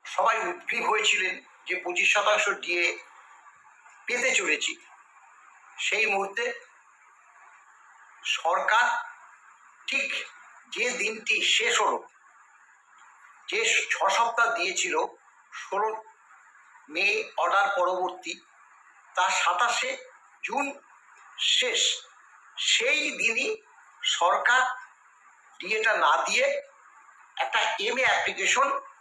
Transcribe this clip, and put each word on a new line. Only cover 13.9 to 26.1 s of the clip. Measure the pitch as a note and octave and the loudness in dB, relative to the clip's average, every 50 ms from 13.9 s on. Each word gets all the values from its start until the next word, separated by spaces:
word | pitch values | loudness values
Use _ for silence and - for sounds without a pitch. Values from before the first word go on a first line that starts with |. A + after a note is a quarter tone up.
ছ | - - G#3 G3 - A3+ | -2 0 0 2 2 2
সপ্তাহ | A#3 A#3 A#3 A#3 A#3 - - E3+ | 2 2 2 2 2 2 2 0
দিয়েছিল | F3 F#3+ F3+ - - F3+ E3 D#3 F#3 - - - _ - _ - - _ - - | -2 -2 -2 -2 -2 0 0 -2 -2 -2 -6 -18 _ -20 _ -20 -20 _ -16 -16
ষোলো | - - F#3 G3 G#3+ A3 A3 A3 A3+ - - _ - - - - - - - - - - - - - - D3+ | -10 -4 -2 0 0 -2 -2 -6 -12 -18 -20 _ -20 -20 -20 -20 -20 -20 -20 -20 -20 -20 -20 -20 -20 -8 -4
মে | E3+ G3 G3+ G#3 - - - - - | -2 0 0 0 0 -4 -4 -2 -2
অর্ডার | - F3 - G3 - - F3+ F3+ | 0 2 4 2 2 2 2 0
পরবর্তী, | F3+ F#3 F#3 F3+ F#3 F3+ - - - E3 - - - _ - - - - - - - - - - - - - | 0 0 0 -2 -2 -4 -6 -8 -12 -12 -14 -14 -18 _ -20 -20 -20 -20 -20 -20 -20 -20 -20 -20 -20 -6 0
তার | C#4+ C4+ C4 - - | 0 2 2 2 2
সাতাশে | - - A#3 B3 B3 A#3+ - - B3+ C4 C4+ - - - - - - - - - - | 2 2 2 2 2 2 2 0 -2 -4 -6 -8 -12 -20 -20 -20 -20 -20 -18 -12 -10
জুন | - G#3+ C4+ C#4+ C#4 - - - - - - - - - - - - - - - - - | -6 -4 -2 -4 -4 -6 -12 -18 -20 -20 -20 -20 -20 -20 -20 -20 -20 -8 -4 0 2 2
শেষ, | - B3+ B3 A3 - - - - - - - - - - - - - - - - - - - | 2 2 0 0 0 0 0 -2 -4 -10 -18 -20 -20 -20 -20 -20 -20 -20 -18 -10 -4 0 0
সেই | - - A3 C4 D4 D4+ D4+ D4+ B3 - | 2 2 2 2 0 0 0 -4 -4 -2
দিনই | A#3 A3+ A3+ A#3+ C#4+ A4 A4 - _ - - - - - - - - - - - | -2 0 0 0 -2 -4 -6 -6 _ -20 -20 -20 -20 -20 -18 -6 -2 -2 0 2
সরকার | E3+ - - - - - B3 B3 B3+ B3+ - - - - - _ - - - _ - - - _ - - - - | 2 2 2 2 2 4 4 4 2 2 -2 -6 -12 -18 -20 _ -20 -20 -20 _ -20 -20 -20 _ -20 -20 -16 -12
ডিএটা | E3+ F#3 A3 A3 A3 A3+ - - E3 | -4 -2 -2 2 2 2 2 4 4
না | D#3+ | 4